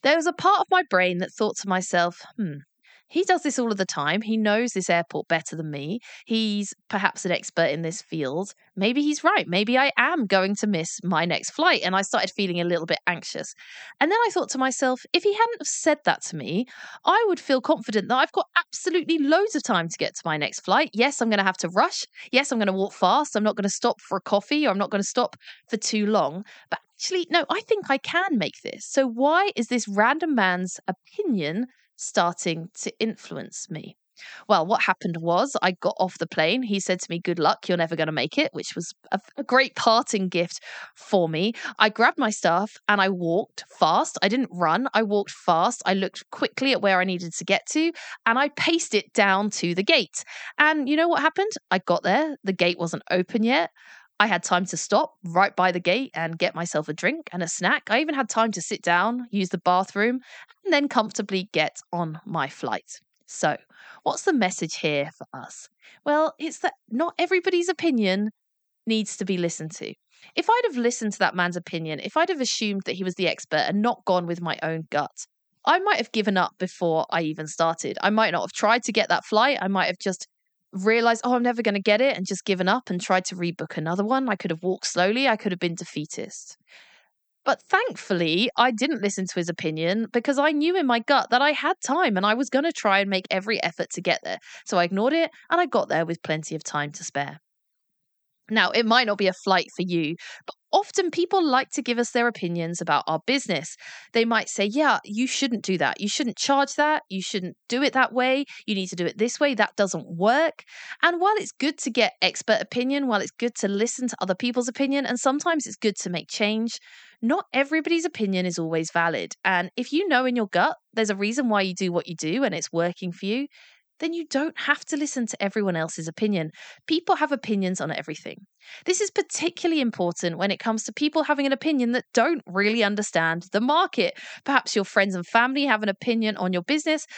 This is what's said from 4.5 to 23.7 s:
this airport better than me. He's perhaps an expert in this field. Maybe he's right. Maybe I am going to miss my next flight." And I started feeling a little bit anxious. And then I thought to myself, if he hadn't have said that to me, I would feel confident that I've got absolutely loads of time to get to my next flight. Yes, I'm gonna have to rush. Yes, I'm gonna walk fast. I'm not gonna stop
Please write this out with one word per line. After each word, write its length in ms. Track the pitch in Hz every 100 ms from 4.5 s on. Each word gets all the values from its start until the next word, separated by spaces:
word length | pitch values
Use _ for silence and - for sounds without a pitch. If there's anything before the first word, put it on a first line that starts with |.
| 214 240
this 180 | 190 185
airport 380 | 170 165 - -
better 280 | 165 - 160
than 140 | 156
me. 300 | 147 143 226 - - -
He's 480 | 226 220 208 202 - _
perhaps 360 | 208 196 - 185
an 60 |
expert 380 | 175 - - 165
in 140 | 151
this 180 | 165 170
field. 520 | - 160 135 151 202 - _ -
Maybe 280 | 196 254
he's 200 | 294 294
right. 240 | 320 403 247
Maybe 300 | 175 208 254
I 140 | 277 -
am 280 | 254 339 208
going 300 | 190 190 202
to 120 | 214
miss 320 | 185 160 -
my 200 | 175 165
next 280 | 170 156 -
flight." 300 | - 339 294
And 120 | 175 190
I 60 |
started 300 | 196 240 190 -
feeling 240 | 196 175
a 60 | 175
little 220 | 170 170
bit 100 | 170 -
anxious. 480 | 175 - - - - - - - -
And 120 | 302
then 60 | 427 466
I 60 |
thought 180 | 370 -
to 60 | 262
myself, 440 | 262 - 262 254 -
if 80 | 359
he 120 | 403
hadn't 260 | 415 466 466
have 80 | 285
said 320 | - - 302 -
that 180 | -
to 120 | - 160
me, 300 | 120 175 254 - - - -
I 180 | 392 453
would 120 | 339
feel 220 | - 262
confident 480 | - 320 - 214 185
that 80 | 247
I've 140 | 311
got 160 | - - -
absolutely 600 | - - 359 339 311 330
loads 360 | 277 330 427 311
of 60 |
time 280 | - 190 165
to 80 | -
get 180 | - -
to 60 | 165
my 100 | 156
next 260 | 139 -
flight. 280 | - 214 302
Yes, 300 | 208 254 -
I'm 80 | 226
gonna 140 | 208
have 140 | 190 185
to 120 | 170
rush. 360 | 185 311 - - - -
Yes, 200 | 254 285
I'm 60 | 240
gonna 160 | 202
walk 200 | 190 196
fast. 420 | - 185 247 294 214
I'm 80 |
not 120 | 214 -
gonna 140 |
stop 320 | 202